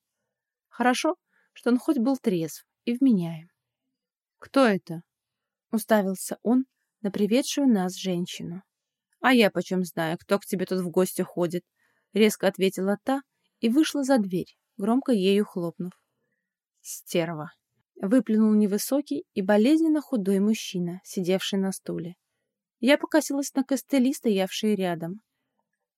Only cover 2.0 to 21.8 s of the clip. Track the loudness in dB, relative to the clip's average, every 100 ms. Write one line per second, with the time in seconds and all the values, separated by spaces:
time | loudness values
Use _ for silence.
2 | 0 0 0 -2 -4 -10 _ _ -6 0
3 | 2 2 0 -8 -16 _ _ _ _ _
4 | _ _ _ _ -2 2 4 2 -4 -14
5 | -14 _ _ _ _ _ -6 -6 2 2
6 | 2 -4 -8 -6 0 0 -2 _ _ _
7 | -6 -2 2 2 0 0 2 2 0 -4
8 | -4 -4 -4 -8 -12 -12 _ _ _ _
9 | _ -2 2 4 4 2 -4 -2 -4 -4
10 | -4 -4 -2 -2 -2 -6 -2 -4 -2 0
11 | 0 -2 -6 -4 -4 -4 _ _ _ _
12 | _ 2 2 2 -2 0 -2 0 -4 -2
13 | -2 -4 -6 _ _ -4 0 2 0 -2
14 | 2 2 2 -4 -6 _ _ -6 0 0
15 | 2 2 4 2 0 -4 -6 -6 -12 _
16 | _ _ _ _ _ _ _ _ -18 -18
17 | -6 -4 -2 -6 -12 _ _ _ _ -8
18 | 0 0 2 2 4 4 2 0 -2 -4
19 | -2 -8 -8 -6 2 4 4 4 4 0
20 | -2 -4 0 2 2 0 -4 -6 -6 -8
21 | -10 -6 -2 -2 -2 -2 -2 -6